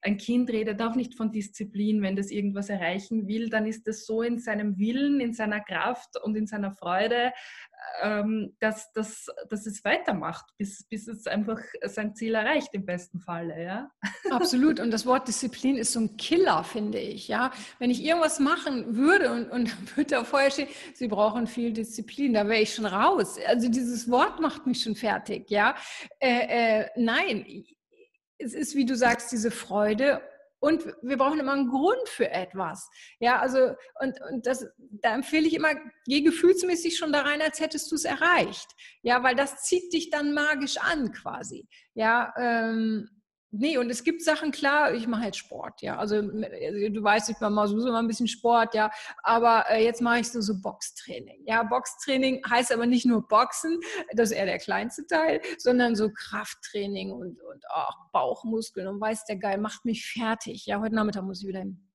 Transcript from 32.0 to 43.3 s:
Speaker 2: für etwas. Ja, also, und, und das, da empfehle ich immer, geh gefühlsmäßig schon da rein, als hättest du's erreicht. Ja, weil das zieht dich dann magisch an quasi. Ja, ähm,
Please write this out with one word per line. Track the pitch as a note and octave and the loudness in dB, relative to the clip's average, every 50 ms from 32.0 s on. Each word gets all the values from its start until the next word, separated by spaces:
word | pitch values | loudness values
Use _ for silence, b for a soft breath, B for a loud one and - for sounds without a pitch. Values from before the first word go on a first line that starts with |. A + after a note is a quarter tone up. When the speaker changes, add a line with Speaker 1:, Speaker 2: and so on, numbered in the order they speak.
| B4+ - | 0 -6
Speaker 2:
für | - - A#3 - | -2 0 0 0
etwas. | - F3 F#3 F3+ - F#3+ F#3 E3 E3 F#3+ - - B B B B B B | 0 -2 -4 -4 -4 -6 -4 -4 -6 -10 -14 -18 B B B B B B
Ja, | A3+ A#3+ B3 A3+ | 2 4 4 4
also, | - B3+ B3 C4 C4 A#3+ B3+ B B B B - | 2 2 4 4 4 4 2 B B B B -6
und, | C4 C4+ - - - - | -4 -4 -4 -6 -10 -8
und | - B3 A3 | -8 -4 -2
das, | A#3+ C4 B3 C4+ - _ _ | -2 -2 -2 -4 -12 _ _
da | - - G#3 G#3 - A#3 G#3+ | -20 -18 -18 -2 -2 0 0
empfehle | B3 C4 - - D#4 D#4 | 0 -2 0 2 2 2
ich | E4 D#4 | 4 2
immer, | D#4 D4+ D#4 D4+ D4+ D#4 A#3+ - _ _ | 2 2 2 0 0 -4 -16 -20 _ _
geh | - C4 D4 | 0 0 4
gefühlsmäßig | C#4+ D#4+ E4 E4 - F4 F#4+ F#4 F4+ F#4 F4 E4 E4+ E4+ D#4+ - | 4 4 4 6 6 6 6 6 4 0 0 0 0 -2 -2 -2
schon | F4 D#4 | -2 0
da | C#4+ D4 C#4 | 2 2 2
rein, | C#4+ D4 D4 | 2 0 0
als | D#4 D#4 D4+ - | 0 -2 0 -2
hättest | D#4+ D#4 D#4 D4+ - - | -4 -4 -4 -6 -6 -4
du's | - D4+ - | -4 -2 -2
erreicht. | - - - - E4+ F4+ D#4+ F#3+ - G3+ - - _ - B B B B B | -2 -2 2 4 4 6 6 4 2 -2 -10 -14 _ -20 B B B B B
Ja, | _ A#3 A#3+ B3 B3 | _ 2 2 4 4
weil | C4 B3+ | 4 4
das | A#3+ C#4 C#4+ - - - | 4 2 0 0 -6 -2
zieht | - - F4+ F4+ F4+ | 0 2 0 0 0
dich | F4+ D#4+ - - | -2 -2 -2 0
dann | - D4+ D4 D4 C#4+ | -2 -2 0 0 0
magisch | D4 D4 D4+ D#4 C#4 C#4+ C4+ - - | 0 2 0 0 0 -2 -4 -4 -2
an | - - F4 D#4 C4+ G#3+ | 0 0 0 0 -2 -4
quasi. | - - - - - - A#3 - - - - _ b b b b _ | -4 -6 -10 -8 -8 -8 -10 -10 -12 -14 -16 _ b b b b _
Ja, | - A3 A3 A3+ A#3+ A#3+ - - - | -2 0 2 2 2 0 -2 -4 -2
ähm, | B3 A#3+ A#3 A#3 A3+ A3+ A3+ A3+ A3+ A3 A3 G#3+ - - _ _ _ _ | -2 0 0 0 0 0 0 0 0 0 0 -2 -4 -8 _ _ _ _